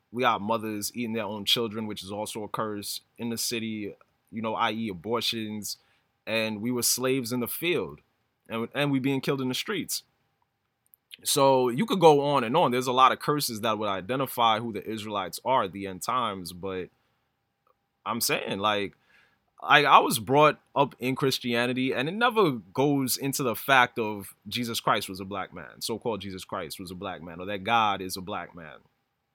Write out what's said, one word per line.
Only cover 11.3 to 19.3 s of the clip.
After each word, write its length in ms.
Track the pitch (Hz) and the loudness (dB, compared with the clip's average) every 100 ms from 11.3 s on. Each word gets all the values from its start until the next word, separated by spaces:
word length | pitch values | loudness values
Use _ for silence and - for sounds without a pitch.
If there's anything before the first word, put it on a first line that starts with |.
| 143 139 131 123 | 4 6 6 4
you 160 | 123 | 0
could 160 | 226 196 | 0 8
go 220 | 165 143 | 8 8
on 220 | 143 139 | 6 2
and 120 | 113 156 | 2 2
on. 140 | 143 | 2
There's 160 | 127 127 | 2 2
a 60 | |
lot 200 | 123 127 | 6 6
of 60 | 110 | 6
curses 420 | - 147 139 110 | 0 0 -2 -2
that 180 | 113 107 | -2 0
would 100 | 107 | -2
identify 680 | 95 92 131 131 - 113 107 | -2 -2 -2 -2 2 4 4
who 140 | 120 | 0
the 160 | 104 - | -6 -6
Israelites 500 | 110 107 101 90 - | -8 -4 -4 -4 -4
are 200 | 120 131 | 0 2
at 80 | 98 | 0
the 140 | 98 95 | -4 -8
end 140 | 92 | -8
times. 540 | - 123 113 98 85 | -4 -2 -2 -6 -10
But 340 | 90 95 92 80 _ _ _ _ _ _ _ _ _ _ _ 98 | -10 -8 -8 -8 _ _ _ _ _ _ _ _ _ _ _ -6
I'm 160 | 117 | -2
saying, 380 | - 156 - 98 | -2 -2 -4 0
like, 340 | 104 104 98 _ _ _ _ | 0 2 -2 _ _ _ _